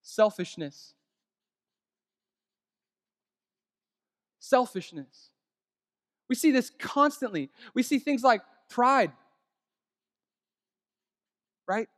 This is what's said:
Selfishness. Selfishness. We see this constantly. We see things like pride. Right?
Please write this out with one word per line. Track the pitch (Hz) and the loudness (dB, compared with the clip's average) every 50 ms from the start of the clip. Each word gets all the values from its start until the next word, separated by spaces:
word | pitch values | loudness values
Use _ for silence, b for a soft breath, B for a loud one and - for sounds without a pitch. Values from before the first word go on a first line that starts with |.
Selfishness. | _ - - - 214 214 208 - 180 - - 170 160 143 - - - - _ _ _ _ _ _ _ _ _ _ _ _ _ _ _ _ _ _ _ _ _ _ _ _ _ _ _ _ _ _ _ _ _ _ _ _ _ _ _ _ _ _ _ _ _ _ _ _ _ _ _ _ _ _ _ _ _ _ _ _ _ _ _ _ _ _ _ _ _ _ | _ -8 0 2 2 2 2 -4 -10 -10 -8 -12 -12 -12 -12 -18 -20 -20 _ _ _ _ _ _ _ _ _ _ _ _ _ _ _ _ _ _ _ _ _ _ _ _ _ _ _ _ _ _ _ _ _ _ _ _ _ _ _ _ _ _ _ _ _ _ _ _ _ _ _ _ _ _ _ _ _ _ _ _ _ _ _ _ _ _ _ _ _ _
Selfishness. | - - 269 254 254 - - 190 - - 175 151 135 127 _ _ - _ _ _ _ _ _ _ _ _ _ _ _ _ _ _ _ _ _ _ _ - | -2 0 2 2 2 -2 -6 -12 -12 -10 -14 -16 -16 _ _ _ -20 _ _ _ _ _ _ _ _ _ _ _ _ _ _ _ _ _ _ _ _ -6
We | 254 | -4
see | - - 311 | 2 2 4
this | 262 254 240 - _ - | 4 2 0 -2 _ -14
constantly. | - - - 285 285 294 - - 269 226 196 156 139 135 B B B B B | -12 -4 0 2 2 2 0 -4 -10 -6 -6 -8 -8 -8 B B B B B
We | 240 | -4
see | 247 - 294 262 | -2 0 -2 -2
things | - 294 285 233 | 0 -2 -4 2
like | 240 262 233 196 - _ _ _ _ _ | 4 2 2 2 -2 _ _ _ _ _
pride. | - 240 240 254 269 262 208 156 - _ _ _ _ _ _ _ _ _ _ _ _ _ _ _ _ _ _ _ _ _ _ _ _ _ _ _ _ _ _ _ _ _ _ _ _ _ _ _ _ _ _ _ _ _ _ _ _ _ _ | -2 2 2 4 4 4 2 0 -4 _ _ _ _ _ _ _ _ _ _ _ _ _ _ _ _ _ _ _ _ _ _ _ _ _ _ _ _ _ _ _ _ _ _ _ _ _ _ _ _ _ _ _ _ _ _ _ _ _ _
Right? | - 190 220 220 _ _ | -6 -4 -4 -4 _ _